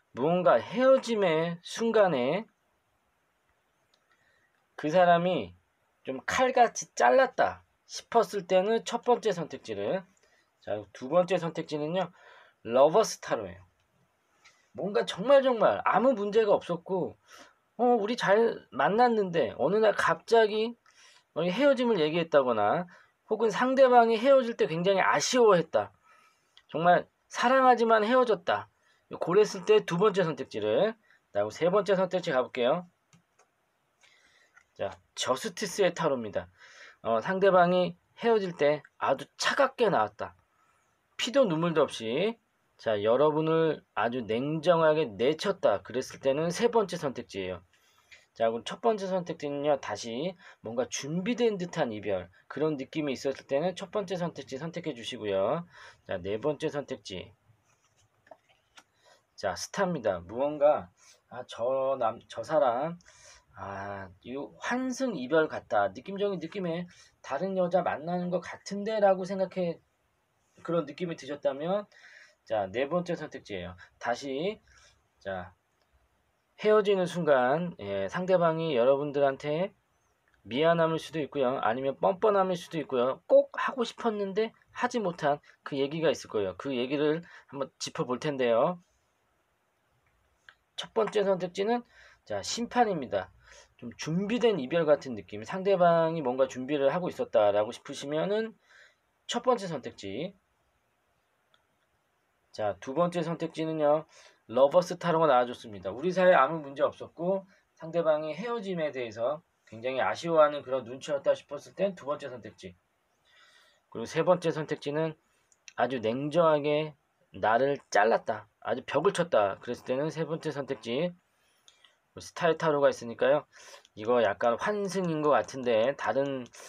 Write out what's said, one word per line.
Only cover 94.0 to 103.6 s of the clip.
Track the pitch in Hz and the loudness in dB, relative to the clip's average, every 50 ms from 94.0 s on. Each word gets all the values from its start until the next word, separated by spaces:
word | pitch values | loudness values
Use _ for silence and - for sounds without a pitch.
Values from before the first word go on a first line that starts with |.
| - 151 160 175 202 202 226 247 202 233 208 165 | -8 -4 -4 -2 -2 -2 -2 2 2 2 2 0
이별 | 127 123 151 170 165 | -4 -2 0 0 4
같은 | 147 147 139 - 135 120 | 4 4 2 2 -8 -10
느낌. | 104 - - - 104 110 | -10 -10 -12 -12 -12 -12
상대방이 | - - 190 185 196 196 180 180 175 170 165 165 160 165 165 147 | -10 -10 -4 0 2 4 6 6 6 6 4 2 2 0 -2 -2
뭔가 | 123 127 131 135 131 | -2 0 0 0 0
준비를 | - 127 127 127 151 143 139 135 143 | 0 -10 -6 -4 -2 0 2 2 0
하고 | 180 180 160 | 0 -4 -6
있었다라고 | - - 127 - - 117 107 104 101 104 107 - 120 | -6 -6 -8 0 2 4 4 4 4 2 0 0 -4
싶으시면은 | - _ - 139 - 139 139 147 156 170 185 202 214 226 226 226 _ _ _ _ - - _ _ _ _ _ _ _ _ | -12 _ -14 -14 -12 -8 -6 -4 -2 -2 -2 -2 -2 -4 -6 -10 _ _ _ _ -20 -20 _ _ _ _ _ _ _ _
첫 | - - 240 - | -8 -8 -2 0
번째 | 254 247 190 196 | 0 0 0 0
선택지. | 180 165 135 - 123 - - - 98 95 117 160 190 190 _ _ _ _ _ _ _ _ _ _ _ _ _ _ _ _ _ _ _ _ _ _ _ _ _ _ _ _ _ _ _ _ _ _ _ _ _ _ _ _ _ _ _ _ - | -8 -8 -8 -8 -10 -14 -10 -12 -10 -8 -8 -8 -8 -10 _ _ _ _ _ _ _ _ _ _ _ _ _ _ _ _ _ _ _ _ _ _ _ _ _ _ _ _ _ _ _ _ _ _ _ _ _ _ _ _ _ _ _ _ -6
자, | 107 104 95 95 | -4 -4 -4 -6
두 | - 135 131 | -10 -6 -2
번째 | 151 175 175 175 175 160 | 0 0 0 0 -4 -4
선택지는요, | 160 170 151 170 160 - 156 | -4 -6 -6 -8 -8 -6 -6